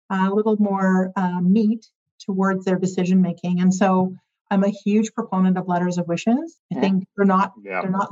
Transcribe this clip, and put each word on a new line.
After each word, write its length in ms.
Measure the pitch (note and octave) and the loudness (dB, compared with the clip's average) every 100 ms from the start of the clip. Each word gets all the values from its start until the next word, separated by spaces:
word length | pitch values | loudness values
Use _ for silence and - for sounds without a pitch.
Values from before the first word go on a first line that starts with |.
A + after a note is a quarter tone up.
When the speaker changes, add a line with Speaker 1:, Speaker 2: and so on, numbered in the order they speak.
| - | -6
Speaker 1:
a 200 | F#3+ F#3+ | -2 0
little 280 | G3+ G#3+ G#3 | 0 0 0
more, 520 | G#3 F#3+ F#3+ F#3 F#3 G3 | 0 0 2 2 0 -2
uh, 240 | F3+ F3+ | -4 0
meat 440 | F3+ G#3+ G#3+ A3+ - _ _ - - | 2 2 2 -2 -8 _ _ -14 -6
towards 400 | F#3+ F#3+ F#3+ F#3+ | -2 0 0 -2
their 120 | F3+ | -2
decision 440 | F3+ - F3+ F#3 | -2 -2 2 2
making? 400 | F3 E3+ F3 F3+ | 2 -2 -4 0
And 120 | F#3 | 2
so 420 | F#3 G3 F#3 F#3 - _ _ - | 2 2 2 0 -6 _ _ -2
I'm 120 | G3 G3+ | 0 0
a 40 | |
huge 440 | G#3+ G3+ G#3 A3 | -2 0 0 0
proponent 440 | - A3 F#3 F#3 F3+ | -6 -4 0 2 0
of 100 | F#3 | -2
letters 280 | F3 F3+ F3 | -2 -2 -2
of 100 | E3+ | -4
wishes. 500 | F3 - B3+ E4 - - | -2 0 0 -2 -14 -10
I 20 | F3 | -2
Speaker 2:
Mm. 60 | |
Speaker 1:
think 260 | G3 F#3+ F#3 - | 0 0 -2 0
they're 100 | G3 | 2
not, 280 | F#3 F#3+ - | 2 0 -6
Speaker 2:
Yeah. 180 | G3 F#3 | -8 -4
Speaker 1:
they're 100 | F#3 | -2
not 180 | F#3+ G3+ | -2 -4